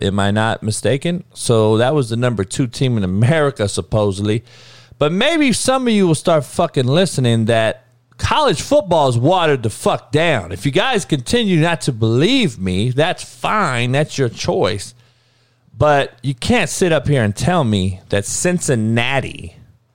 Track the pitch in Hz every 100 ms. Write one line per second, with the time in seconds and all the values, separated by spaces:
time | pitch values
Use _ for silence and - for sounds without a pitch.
0 | 98 98 101 104 110 - 110 - 104 135
1 | 170 175 - - - 113 107 110 123 151
2 | 117 113 123 104 95 - 127 - 131 117
3 | 92 95 113 160 143 - 101 - 87 110
4 | 104 95 104 107 - - - - - -
5 | 151 180 277 330 277 - - 262 247 214
6 | 185 156 - 160 131 - 175 - 123 156
7 | 190 - 123 113 110 113 110 - _ _
8 | _ - - 254 285 165 - 294 190 170
9 | 135 117 135 185 165 135 110 - 202 151
10 | - 151 170 127 87 87 139 147 247 226
11 | - 147 - 240 214 170 165 165 - 113
12 | 113 117 180 262 190 110 95 92 120 127
13 | 165 165 - - 160 214 175 123 123 135
14 | 156 - 123 - - 185 104 98 - -
15 | _ _ _ _ _ _ _ 110 147 143
16 | - - 139 135 - 233 185 - 185 156
17 | - 135 104 - 123 180 120 104 92 92
18 | - 101 - - 180 180 - 120 110 117
19 | 120 139 90 78 87 - - _ _